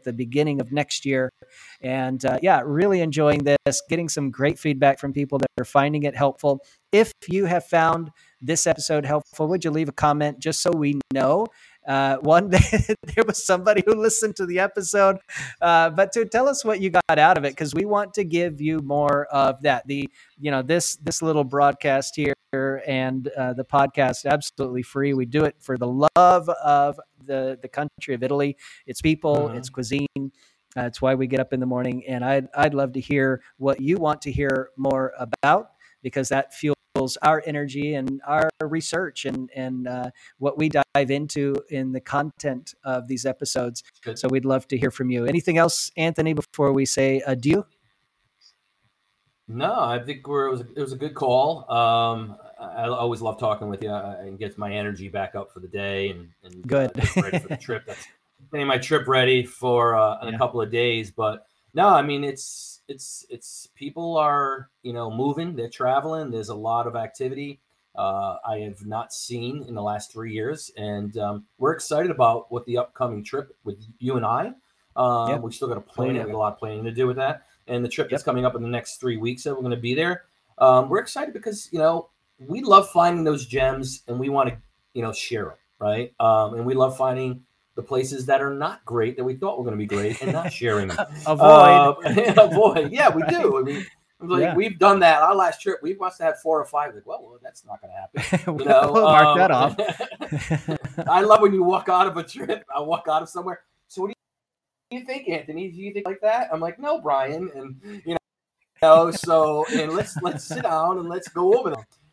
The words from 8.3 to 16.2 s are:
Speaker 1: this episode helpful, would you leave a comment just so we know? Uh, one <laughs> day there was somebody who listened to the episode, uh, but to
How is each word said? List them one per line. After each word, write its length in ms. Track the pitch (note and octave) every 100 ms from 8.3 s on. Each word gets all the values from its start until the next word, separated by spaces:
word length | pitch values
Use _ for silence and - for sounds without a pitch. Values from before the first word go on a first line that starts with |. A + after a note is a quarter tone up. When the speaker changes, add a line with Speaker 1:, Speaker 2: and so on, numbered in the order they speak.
| _
Speaker 1:
this 260 | B2+ D#3+ E3+
episode 380 | D#3 - D3+
helpful, 440 | C#3 D3+ - - D#3
would 160 | F3+
you 60 | E3
leave 160 | D3+ D3
a 40 |
comment 460 | - D3+ D3 D3 C3+
just 200 | D#3+ D3+
so 80 | F3+
we 300 | E3 D3 C#3+ -
know? 340 | C3+ C3 E3+ A3 _ - _ -
Uh, 300 | C3+ C3+ C3+
one 320 | D3+ E3+ G3+
<laughs> 0 |
day 440 | F#3 - G#3+ - G#3+ D#3
there 100 | A3 A3
was 160 | -
somebody 400 | - F#3 G3+ G#3 G#3
who 80 |
listened 420 | A3 G#3+ A3 G#3+ G3+
to 80 | F3+
the 120 | F3+
episode, 580 | G3 G#3 F3+ G3+ G3 F#3+ _ - C3+ -
uh, 260 | E3+ E3 E3
but 220 | D#3+ G3
to 120 | A#3